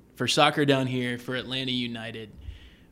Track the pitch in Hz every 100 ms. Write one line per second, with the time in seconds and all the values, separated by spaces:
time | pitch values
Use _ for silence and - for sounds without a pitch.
0 | - - 123 - 147 151 143 135 131 127
1 | 123 120 123 127 120 131 131 127 120 117
2 | 113 113 110 - - - - - -